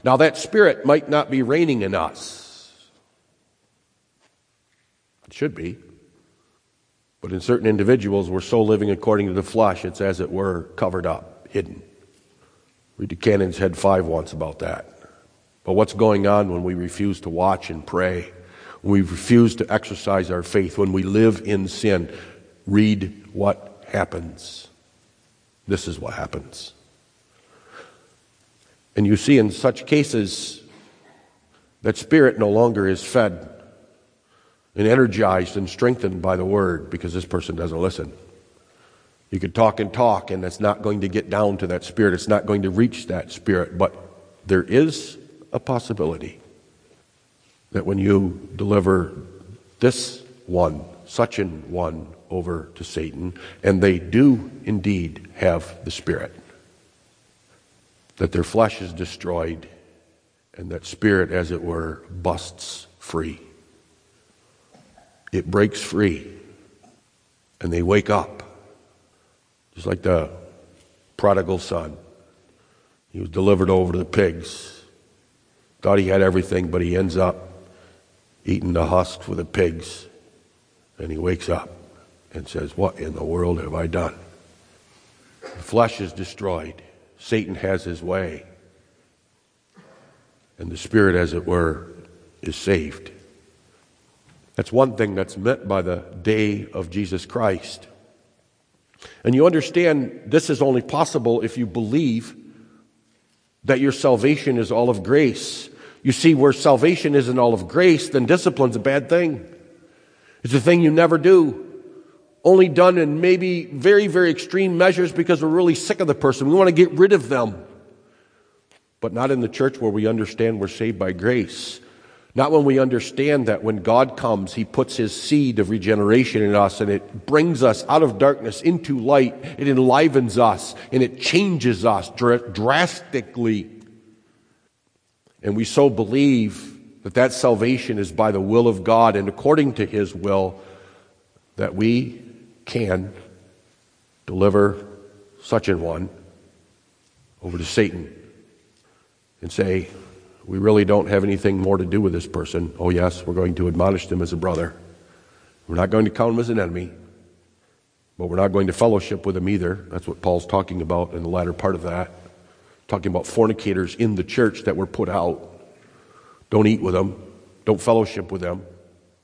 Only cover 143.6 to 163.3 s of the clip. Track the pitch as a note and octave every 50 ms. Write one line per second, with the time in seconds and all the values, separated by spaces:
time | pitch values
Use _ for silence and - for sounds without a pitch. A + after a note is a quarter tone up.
143.6 | _ _ _ _ _ _ _ _ _ _ _ _ _ - F#2 F#2 G2 G#2 F#2+ G2+
144.6 | G2+ G2+ G2+ - - - - - - - - - - _ _ - - - A#2+ A2
145.6 | - G2+ F#2 E2 E2+ E2 D#2+ D#2+ F#2 F#2 - - - - - _ _ _ _ _
146.6 | _ _ _ _ _ _ _ _ _ _ _ _ _ _ _ _ F#2+ F2+ E2+ F2
147.6 | E2 - - A#2+ G#2+ F2+ F2 F2+ D#2 - - - - - - _ _ _ _ _
148.6 | _ _ _ _ _ _ _ _ _ _ _ _ _ _ _ - E2 D#2+ - -
149.6 | G2 F#2+ F2+ F#2 F2 - - - - - - - - _ _ _ - F#2+ F#2+ F#2+
150.6 | G2 G#2+ G#2+ G#2 G2+ F#2 G2+ G#2 - - G2+ G2 F#2+ G2+ G2 F#2+ - G2+ G2 F#2+
151.6 | F#2+ F#2+ G2 F2+ F#2 F2 F#2 G#2+ G2+ F#2+ E2 E2+ - - - E2+ D#2 - - F2
152.6 | E2+ D#2 - - F2 F2+ F2+ F2 F2+ F2+ F2 - - F2 F2 F2+ F2+ F2+ E2+ F2
153.6 | F2 F2 D#2+ F2 F2+ G2 G2 F2 - - F2+ F2 F2+ E2+ F2 E2 F2+ F#2 E2+ D#2+
154.6 | E2+ E2 - - - - - _ _ _ _ _ _ _ _ _ _ _ _ _
155.6 | _ - E2+ F2 F#2 F#2 A2 A2 A2 G#2 - - A2+ A#2 A#2 A#2 A#2+ A#2 A2+ A2
156.6 | F#2 F2 E2+ F2 F2+ F2 - - - - - _ _ _ _ _ _ _ _ _
157.6 | _ _ _ _ _ _ _ _ _ _ _ - F2+ F2 F2 F#2+ G2 G2 F#2 G2+
158.6 | G2 F#2 E2+ - A#2+ A#2 G#2+ G2 - - G#2 F2 - G2 F#2 F#2 F2+ F#2+ G#2 F#2+
159.6 | F2 F2 F#2 G2 F2+ - F2 F2+ - F2 - - - F#2 F2+ E2+ E2 - F#2+ G2
160.6 | F#2+ - F2+ F2+ E2 D#2+ F2+ F2 F2 E2+ E2+ E2+ E2+ E2 F2+ F2+ F2 F2 E2+ -
161.6 | - F#2+ F#2 E2 E2+ F2 E2+ F2 - - - - - - _ _ _ _ _ _
162.6 | _ _ _ _ _ - G#2+ F#2+ E2 F#2+ F2+ F2+ - -